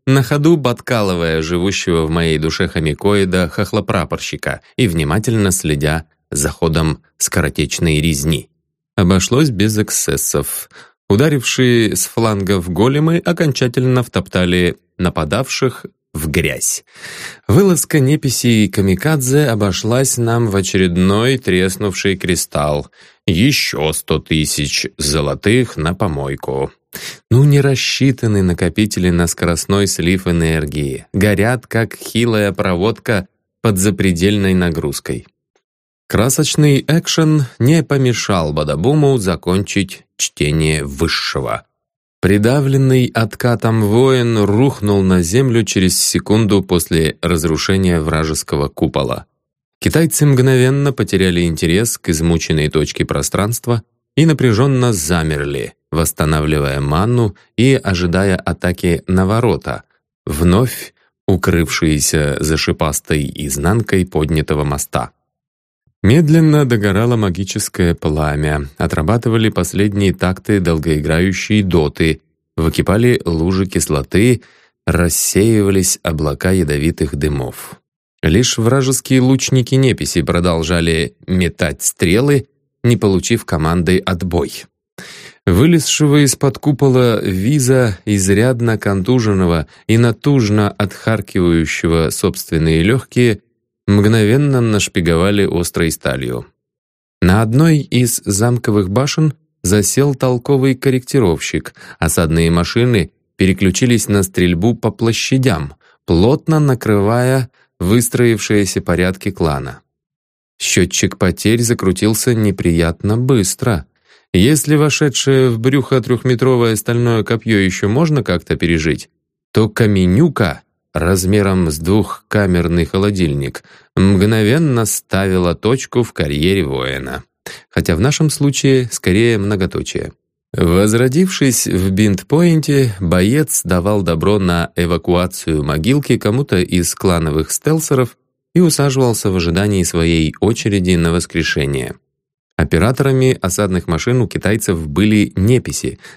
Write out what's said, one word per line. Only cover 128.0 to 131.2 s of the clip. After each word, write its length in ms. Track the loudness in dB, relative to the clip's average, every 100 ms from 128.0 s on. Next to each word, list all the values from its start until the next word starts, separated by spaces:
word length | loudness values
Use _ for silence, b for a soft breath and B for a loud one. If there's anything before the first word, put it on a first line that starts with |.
| 0 0 -2
случае 580 | 0 -2 0 2 2 0
скорее 460 | -4 0 2 2 0
многоточие. 760 | 0 -2 -2 -4 -8 -8 -10 -14 _ _ _
Возродившись 1160 | 0 2 4 2 2 2 2